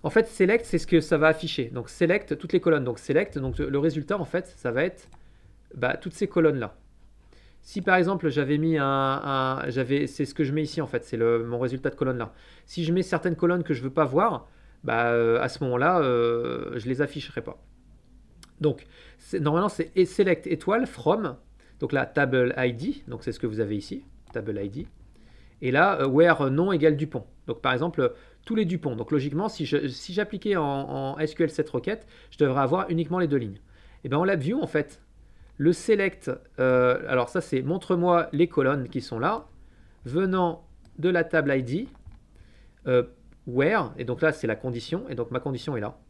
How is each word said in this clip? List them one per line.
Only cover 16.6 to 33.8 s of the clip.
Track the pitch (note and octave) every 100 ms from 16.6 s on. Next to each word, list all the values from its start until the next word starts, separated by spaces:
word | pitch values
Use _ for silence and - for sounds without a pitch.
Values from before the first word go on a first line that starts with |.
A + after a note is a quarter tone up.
| - A#2+
je | A#2
les | C3
afficherai | D3 D3+ - -
pas. | - - - - - - _ - - - - -
Donc | D3+ - - - - -
c'est, | - -
normalement | D3 E3 G3+
c'est | - E3 F#3+
e-, | F3+
select | - F#3+ E3 F#3
étoile | D#3+ - A3 C4+
from, | - D3+ G#3+ F3+ B2 - - _ -
donc | B2+
la | C#3 B2+
table | - C#3 C3 B2 C3+
I | B2+
D, | A#2 F#3 - -
donc | A#2
c'est | -
ce | A2
que | A#2+
vous | G#2+
avez | G#2 G#2
ici, | - - - - -
table | A#2+ G#2+ G2+
I | G2+
D. | A#2 E3+ - - - - - - _
Et | B2+
là, | C3 F#3+ F#3+
euh, | C3
where | C3+ E3+ D#3 C3+
non | C#3 F#3+
égale | E3+ D#3 C#3+
Dupont. | D#3 A#2+ - - -
Donc | A#2
par | C3
exemple, | B2+ E3+ D#3 B2+ - - - -
tous | A3
les |
Dupont. | F#3 E3+ D3 A#2
Donc | A#2
logiquement, | D3+ C#3+ C#3+ G#3+
si | G#3+ C#3
je, | C#3+ C#3
si | B2+ -
j'appliquais | F#3 G#3 G3+ G#3 F#3
en, |
en | C#3+ C#3 C#3 C3+ C3+ C#3+
S | D#3
Q | -
L | D#3+
cette | - D#3
requête, | - - A3 - - -
je | -
devrais | C#3+ C3
avoir | C3 F3+ G3
uniquement | E3 D3+ F3+
les | E3
deux | C#3
lignes. | A2 G2 - -